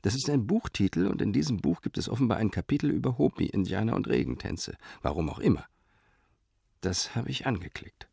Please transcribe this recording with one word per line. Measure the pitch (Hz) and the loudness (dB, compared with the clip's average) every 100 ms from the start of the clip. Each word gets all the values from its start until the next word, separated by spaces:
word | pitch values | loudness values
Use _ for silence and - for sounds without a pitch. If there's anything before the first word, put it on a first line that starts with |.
Das | 98 127 | 0 0
ist | 139 | 2
ein | 143 101 | 2 2
Buchtitel | 110 - - 98 - 98 | 0 -2 0 2 2 0
und | - | 2
in | 107 | 0
diesem | 107 151 104 | 0 0 0
Buch | - 170 | 0 0
gibt | - - | -2 -4
es | 117 | -4
offenbar | 117 123 - | 0 2 2
ein | 110 | 2
Kapitel | - - 143 147 | 0 0 0 2
über | - 131 123 | 0 0 2
Hopi, | 143 - - | 2 2 -2
Indianer | - 92 95 110 98 | 0 0 0 0 0
und | 107 | 0
Regentänze. | 123 131 123 - 90 - - - - | 0 0 -4 -6 -6 -8 -12 -16 -6
Warum | - 76 80 | -4 0 -2
auch | - | 2
immer. | - 90 - _ _ _ _ _ _ _ _ _ _ _ | 4 4 0 _ _ _ _ _ _ _ _ _ _ _
Das | 92 90 - 120 | -4 -2 -2 -4
habe | 131 | -4
ich | 135 - | -4 -2
angeklickt. | 110 82 - - _ - | -4 -6 -12 -16 _ -20